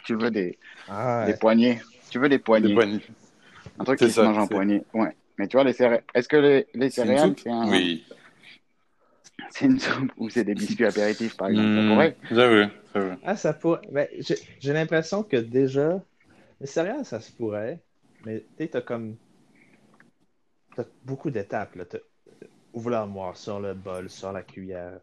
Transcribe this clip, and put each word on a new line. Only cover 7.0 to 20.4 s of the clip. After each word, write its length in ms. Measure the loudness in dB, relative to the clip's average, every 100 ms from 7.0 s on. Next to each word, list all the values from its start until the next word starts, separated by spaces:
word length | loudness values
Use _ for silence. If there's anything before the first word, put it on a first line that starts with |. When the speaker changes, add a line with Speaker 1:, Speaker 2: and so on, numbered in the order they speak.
Speaker 3:
une 60 | 0
Speaker 1:
céréales, 200 | 4 2
Speaker 3:
soupe ? 100 | 0
Speaker 1:
c'est 100 | -4
un, 200 | -4 0
Speaker 3:
Oui. 360 | 2 0 -4 -10 -20 -20 _ -20 -20 _ _ _ _ _ _ -20 -20 -16
Speaker 1:
c'est 160 | -2 2
une 140 | 2
soupe 320 | 0 -2 -4 -6
ou 120 | -4
c'est 140 | -2
des 100 | -2 -2
biscuits 300 | -4 0 0
apéritifs, 500 | 2 0 -2 -6 -4
par 140 | -2
exemple ? 180 | 0 2
Ça 140 | 2
Speaker 3:
Hmm, 80 | 4
Speaker 1:
pourrait. 280 | 4 2 0 -2
Speaker 3:
j'avoue, 400 | 4 6 6 4 -2 -8
j'avoue. 220 | -4 -4 -6
Speaker 2:
Ah, 120 | -6 -4
ça 180 | -4
pourrait. 280 | -2 -2 -4 -4
Ben, 160 | -4 -4 -6
j'ai, 160 | -6 -6 -6 -10
j'ai 140 | -4
l'impression 500 | -2 0 -2 -2 -6
que 140 | -2 -2
déjà, 640 | 0 0 2 2 0 -2 -6 _ _ _ _ _
les 80 | -8
céréales, 380 | -4 -4 -6 -8
ça 140 | -10
se 120 | -12
pourrait. 480 | _ -6 -6 -8 -12 _ _ _ _ -12
Mais 160 | -12
tu 40 | -12 _
sais, 80 | -8
t'as 140 | -8
comme, 340 | -8 -10 -10 -14 _ _ _ _ _ _ _ _ _ _ _ _